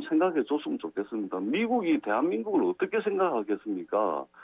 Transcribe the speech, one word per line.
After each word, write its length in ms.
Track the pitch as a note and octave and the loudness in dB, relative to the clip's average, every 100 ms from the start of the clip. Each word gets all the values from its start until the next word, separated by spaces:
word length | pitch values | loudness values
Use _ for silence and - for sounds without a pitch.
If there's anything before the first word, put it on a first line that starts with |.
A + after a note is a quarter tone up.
| C#3+ | 2
생각해 360 | D#3 F#3 D#3+ | 2 4 2
줬으면 340 | - D3 D3+ C3+ | 0 -2 -2 -6
좋겠습니다. 600 | E2 - G2+ A2 G2 F#2 | -6 -6 -6 -4 -4 -4
미국이 600 | G2+ E3 A3+ A#3+ F3 D3+ | -2 0 0 0 2 0
대한민국을 640 | - G#2+ D#3 G#3 G4+ F#4+ F#3 | 2 0 2 0 0 2 2
어떻게 360 | - - A3 | 0 0 0
생각하겠습니까? 1200 | - G3 F#3 B2 G#2 G2+ A2 F#2+ E2+ G#2 G#2 D2 C2+ - | 0 2 2 0 -2 -4 -2 -6 -2 0 2 0 -6 -14